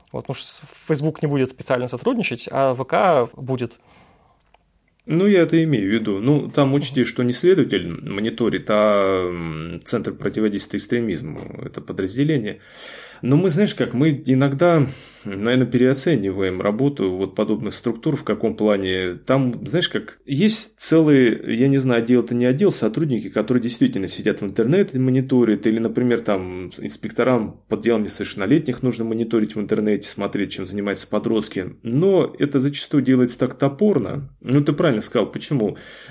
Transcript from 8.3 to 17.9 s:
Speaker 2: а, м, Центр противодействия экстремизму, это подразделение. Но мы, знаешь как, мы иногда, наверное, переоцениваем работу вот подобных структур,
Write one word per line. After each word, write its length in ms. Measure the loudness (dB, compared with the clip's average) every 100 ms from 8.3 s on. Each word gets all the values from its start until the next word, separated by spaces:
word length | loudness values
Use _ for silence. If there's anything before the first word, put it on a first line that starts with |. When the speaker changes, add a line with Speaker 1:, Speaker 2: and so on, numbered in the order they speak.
| 0 0 0 0
Speaker 2:
а, 580 | 2 4 4 2 2 -2
м, 520 | -4 -6 -8 -8 -10
Центр 300 | -6 -4 -4
противодействия 680 | -6 -6 0 0 0 -6 -8
экстремизму, 800 | -4 -2 -2 -4 -6 -12 -12 -12 -12
это 160 | -12
подразделение. 800 | -10 -6 -6 -2 0 0 -2 -10 -18 -20 -20 -20 -20 -8
Но 160 | 0 2
мы, 120 | 2
знаешь 240 | 2 0 0
как, 180 | -4
мы 280 | 0 0 0 0
иногда, 580 | 2 2 2 4 4 2 -2 -18 -16
наверное, 420 | -12 -4 0 2 2
переоцениваем 920 | 4 4 4 2 2 0 -2 -2 0
работу 500 | -2 0 0 0 -2 -2
вот 200 | -4 -2
подобных 380 | -2 -2 -4
структур, 440 | -6 -6